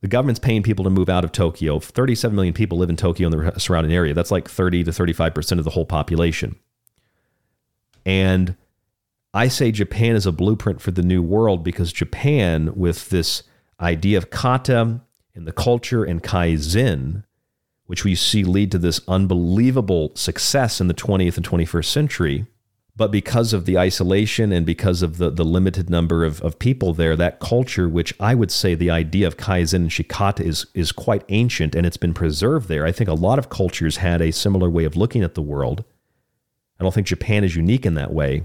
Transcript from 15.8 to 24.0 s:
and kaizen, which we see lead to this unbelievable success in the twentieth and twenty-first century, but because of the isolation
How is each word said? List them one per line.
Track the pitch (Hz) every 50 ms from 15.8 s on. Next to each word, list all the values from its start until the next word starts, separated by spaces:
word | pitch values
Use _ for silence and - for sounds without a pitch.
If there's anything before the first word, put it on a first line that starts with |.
| 117 - 127 117 107
and | - 87 82 -
kaizen, | - - 92 87 85 82 78 73 78 82 107 127 131 90 71 65 69 82 98 104 _ _ _ _ _ _ _ _ _ _ _ _
which | _ 92 - -
we | 101 92
see | 87 - - - 107 98
lead | 90 90 98 101 98
to | 92 92
this | 85 87 82 - - -
unbelievable | 92 95 98 92 92 87 87 85 92 101 117 127 127 135 113 95 95 85 78 76 -
success | - - - 82 - - - - 139 131 113 - -
in | 95
the | 90 85
twentieth | - - - 101 95 92 90 90
and | - 87
twenty-first | - - 87 82 82 - 85 82 -
century, | - - 151 147 - - 90 78 69 69 110 - _ _ _ _ _ _ _ _ _
but | - 113 104 101
because | 104 95 - - 120 117 113 110
of | 101 85
the | 95 92 87
isolation | 90 92 90 -